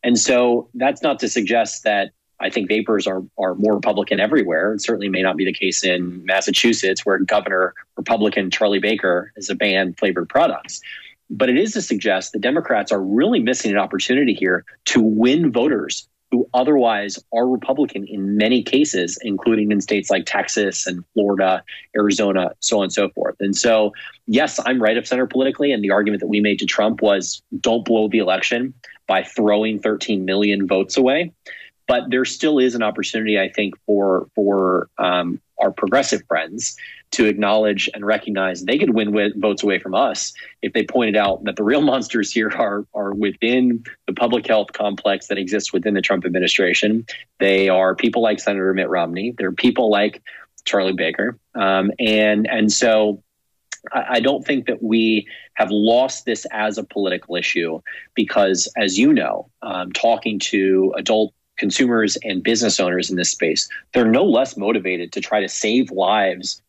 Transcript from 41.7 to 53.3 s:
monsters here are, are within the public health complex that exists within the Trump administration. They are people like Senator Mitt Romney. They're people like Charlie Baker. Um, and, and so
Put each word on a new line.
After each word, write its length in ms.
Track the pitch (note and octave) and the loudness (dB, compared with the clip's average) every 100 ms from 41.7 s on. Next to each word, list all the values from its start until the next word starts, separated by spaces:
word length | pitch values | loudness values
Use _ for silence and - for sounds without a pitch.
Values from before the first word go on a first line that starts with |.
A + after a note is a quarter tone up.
| C#3+ | 2
monsters 500 | D3 C3 A#2+ A#2 G2+ | 2 0 -2 -4 -2
here 200 | A#2+ G#2 | -2 -2
are, 340 | - A2+ G2+ G#2 | -2 -2 -2 -8
are 220 | G#2 G2+ G2+ | -6 -6 -2
within 680 | G#2 G2 A#2 B2+ B2+ A#2 A#2 - - | -4 -2 0 2 2 0 -6 -16 -10
the 80 | |
public 320 | F#2+ A#2+ A#2+ G#2 | -2 0 0 2
health 260 | A2 G2+ | 0 0
complex 540 | - G#2 G2+ G#2 G2 - | -4 -4 -2 -2 -2 -4
that 120 | G2 | -6
exists 340 | F#2 G#2 - | -2 -2 -2
within 220 | F#2+ F2 G2+ | -2 0 0
the 60 | |
Trump 240 | - F#2+ F2+ | 0 -2 0
administration. 840 | F2 F2+ - F#2+ - G#2 A2 A#2 - - _ | 0 0 2 2 2 0 0 -4 -16 -18 _
They 280 | G2 G2 F#2+ | 2 2 4
are 280 | F#2 F#2+ F2+ | 4 2 2
people 260 | A#2+ A#2+ | 0 2
like 180 | A2+ G#2 | 0 0
Senator 320 | - G2 F#2 F#2+ | -2 -2 0 0
Mitt 120 | F2+ | 0
Romney. 460 | F2+ E2+ F2 A2 B2 | -2 -2 -4 -6 -4
They're 160 | F#2+ | -6
people 380 | F2+ B2 - A#2 | 0 0 2 2
like 320 | G#2 G#2 - - - - - - | 2 2 -2 -20 -20 -20 -12 -2
Charlie 280 | G2+ F#2 | 0 0
Baker. 460 | F#2 D#2+ - A2 A#2+ _ - | -2 -4 -2 -4 -6 _ -2
Um, 360 | G2 F#2+ G2 - | 0 2 0 0
and, 480 | A2 G#2+ G#2+ G#2 A2 | 0 2 4 2 0
and 240 | A2+ G#2+ | 2 0
so 520 | G#2 A#2+ A2 G#2+ G2+ _ | 2 4 4 2 -2 _